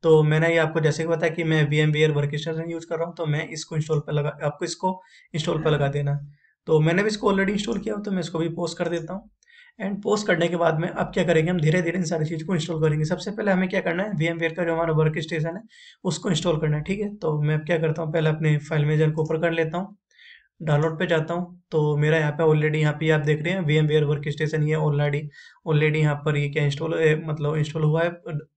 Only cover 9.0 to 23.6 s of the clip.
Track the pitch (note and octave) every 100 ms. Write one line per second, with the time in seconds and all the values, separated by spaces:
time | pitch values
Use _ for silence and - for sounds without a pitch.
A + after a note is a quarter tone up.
9 | D#3 F#3+ - _ _ - - _ G3 G3+
10 | G3+ G#3+ G#3 E3+ E3 F3 E3 D#3+ E3+ -
11 | - - E3+ D#3+ D#3+ F3+ D3+ F3+ E3+ F3
12 | E3 E3+ D#3 E3 D#3 F3+ - D#3+ D#3 D3+
13 | D#3 F3+ - G#3+ G#3 F#3 F#3 G3 F3 E3+
14 | G#3 F3+ D#3+ E3 E3 D#3+ E3+ E3 E3 D#3
15 | D#3 D#3 D#3 E3 D#3+ F3+ - - - -
16 | F#3 - A3 D#3+ F3+ D#3 D#3 D3+ D3+ G3
17 | G#3 G#3 D#3+ D3+ D3 D3+ D#3 E3+ D#3+ D3+
18 | D#3+ E3 D#3 D#3 D#3 D3 - D#3+ D3 D#3
19 | D#3 D#3 D#3 D#3+ E3+ E3 D#3+ E3+ G3 -
20 | _ _ - - _ _ D#3+ D3 D#3+ D#3+
21 | F3 E3 D#3+ F3 F3+ - _ D#3+ D3+ D3
22 | D3+ D#3+ D3+ D3 D#3+ D#3 D3+ D3+ D3+ D3+
23 | D#3 D#3 D3 D3 D#3 F#3+